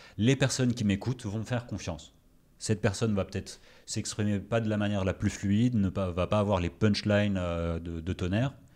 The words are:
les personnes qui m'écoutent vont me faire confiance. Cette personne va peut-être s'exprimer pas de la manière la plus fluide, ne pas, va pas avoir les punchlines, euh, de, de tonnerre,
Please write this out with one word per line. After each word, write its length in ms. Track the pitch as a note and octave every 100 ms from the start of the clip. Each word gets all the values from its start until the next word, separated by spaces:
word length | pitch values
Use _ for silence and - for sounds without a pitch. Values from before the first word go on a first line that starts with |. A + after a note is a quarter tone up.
| - -
les 180 | A2 C#3
personnes 360 | C3+ - B2
qui 100 | A#2
m'écoutent 420 | G#2+ G2 - B2+ G#2
vont 120 | G#2+
me 60 |
faire 220 | G#2 B2 -
confiance. 480 | G2+ - D#2+ - _ _ _ _ -
Cette 220 | - G#2
personne 340 | A2 G2 A2+
va 100 | G2+
peut-être 360 | F#2 F#2+ - - - - -
s'exprimer 520 | A2 G#2+ - G#2 G2+
pas 220 | G2+ A#2
de 80 | A2
la 80 | G#2+
manière 280 | G#2 G#2
la 100 | F#2+
plus 160 | F2 G#2
fluide, 440 | - G2 G2+ B2+
ne 140 | A#2+ F#2+
pas, 220 | G2 F#2
va 160 | F2 F2
pas 140 | G#2+
avoir 200 | G2+ F#2+
les 100 | F2
punchlines, 680 | - A2 G2+ G#2+ G2+ G#2 F#2+
euh, 400 | F2+ E2+ E2+ E2
de, 220 | E2 E2
de 120 | E2
tonnerre, 420 | F2+ F2+ G2+ C3+ - -